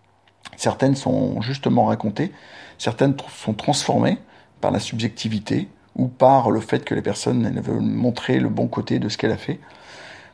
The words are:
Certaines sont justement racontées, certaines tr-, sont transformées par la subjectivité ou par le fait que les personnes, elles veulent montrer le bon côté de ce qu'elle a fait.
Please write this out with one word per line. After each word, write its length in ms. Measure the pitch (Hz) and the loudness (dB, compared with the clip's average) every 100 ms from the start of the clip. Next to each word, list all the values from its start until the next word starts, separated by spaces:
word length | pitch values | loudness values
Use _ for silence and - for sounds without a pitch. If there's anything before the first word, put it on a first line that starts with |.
| _ _ _ _ - - | _ _ _ _ -20 -2
Certaines 400 | 113 - 131 135 | -2 2 2 2
sont 440 | - 104 101 110 | 0 0 0 -2
justement 440 | 117 135 127 123 | -4 -2 2 4
racontées, 480 | 110 107 110 101 175 - - - - - | 4 0 -2 -2 -4 -6 -20 -20 -20 -6
certaines 380 | 117 110 139 | -4 2 2
tr-, 160 | 139 - | 2 -6
sont 240 | - - | -8 -6
transformées 640 | 107 - 139 - 117 127 214 - - _ _ | -2 0 0 0 2 2 0 -6 -20 _ _
par 120 | - | -2
la 80 | - | -2
subjectivité 880 | - 117 110 - 110 107 101 113 196 - _ | -4 -4 -4 -4 -4 -4 -2 -2 -4 -12 _
ou 140 | - 127 | -4 -4
par 420 | - 131 135 117 | 4 6 6 6
le 100 | 110 | 0
fait 240 | 113 139 | 0 -2
que 100 | - | 0
les 80 | 104 | -2
personnes, 440 | 101 101 - 123 110 | -2 -2 0 0 0
elles 160 | - | -2
veulent 180 | - 110 | -2 -2
montrer 600 | 110 107 123 117 - 127 | 0 0 0 0 0 2
le 80 | 117 | 2
bon 180 | 113 120 | 0 0
côté 320 | - 120 123 | -2 -2 -2
de 100 | 120 | -2
ce 80 | - | -2
qu'elle 140 | 110 | -2
a 60 | 107 | -2
fait. 240 | - - - - - - - - - | -6 -10 -12 -20 -20 -20 -20 -20 -20